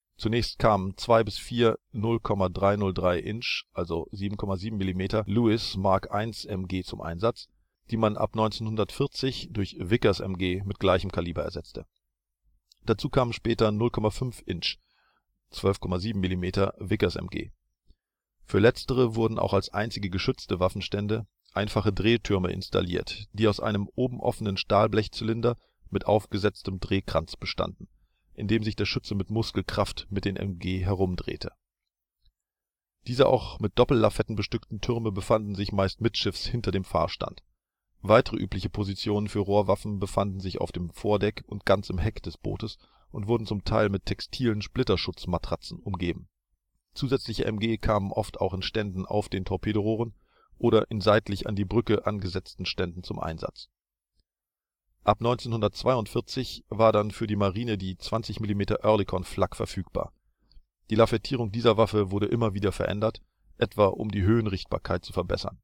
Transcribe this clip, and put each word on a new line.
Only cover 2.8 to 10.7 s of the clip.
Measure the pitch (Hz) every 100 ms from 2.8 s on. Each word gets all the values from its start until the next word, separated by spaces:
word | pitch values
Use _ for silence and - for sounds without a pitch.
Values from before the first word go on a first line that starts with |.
| 98 87
drei | 90 87
Inch, | - 110 - - -
also | - 85 82 -
sieben | 95 98 104
Komma | 101 95
sieben | 104 107
Millimeter | 95 90 95 110 101
Lewis | 107 117 113 - 98
Mark | 95 95 -
eins | 104 113 104
M | - 95 90
G | 92
zum | - -
Einsatz, | 82 85 113 - - _ _ _ -
die | 113
man | 110 107
ab | 107 110
neunzehnhundertvierzig | 110 - 110 110 101 - 143 - 131 - -
durch | 104 95 -
Vickers | 87 120 107 95
M | 95 90
G | 92 92
mit | 98